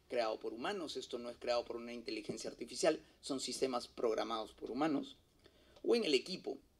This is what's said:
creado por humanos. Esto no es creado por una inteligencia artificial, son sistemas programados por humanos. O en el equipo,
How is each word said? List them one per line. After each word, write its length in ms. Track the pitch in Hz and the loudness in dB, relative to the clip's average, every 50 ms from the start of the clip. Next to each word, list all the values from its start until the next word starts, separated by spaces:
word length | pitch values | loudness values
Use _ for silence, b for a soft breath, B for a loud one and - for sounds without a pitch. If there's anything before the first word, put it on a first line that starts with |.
| b - | b -2
creado 320 | 127 120 113 110 110 - | 0 2 2 2 0 -2
por 140 | - 113 110 | -4 -6 -6
humanos. 420 | 113 135 180 208 190 160 135 - | -4 -2 -2 -2 -2 -4 -6 -6
Esto 220 | 135 120 - - 120 | -6 -6 -6 -6 -6
no 100 | 120 120 | -6 -6
es 80 | 117 | -8
creado 280 | - - 123 120 120 120 | -4 0 2 2 2 2
por 100 | - 117 | 0 -4
una 160 | 117 117 120 | -6 -6 -6
inteligencia 560 | 120 120 117 - 110 110 104 - 113 113 - 113 | -8 -8 -6 -6 -6 -4 -4 -4 -4 -4 -6 -8
artificial, 540 | - - 120 120 - - - 165 156 - b b b b | -8 -8 -10 -8 -2 2 4 4 4 2 b b b b
son 200 | b - 139 131 | b -4 -4 -2
sistemas 460 | - - 120 - 139 131 127 120 - | -2 -4 -2 0 0 0 0 0 -4
programados 680 | - - - - 117 110 - 107 110 113 110 107 98 - | -6 -4 0 0 2 2 2 0 0 -2 -4 -4 -6 -10
por 160 | - - - | -10 -8 -4
humanos. 460 | - 131 151 160 139 143 - - - _ _ _ _ b b b b b b b b b | 0 2 2 4 4 2 0 -4 -10 _ _ _ _ b b b b b b b b b
O 120 | b - 226 | b 6 6
en 100 | 240 214 | 6 6
el 100 | 165 143 | 6 4
equipo, 420 | 123 - - 190 - - - - - - _ _ | 4 4 0 -6 -6 -4 -6 -6 -8 -10 _ _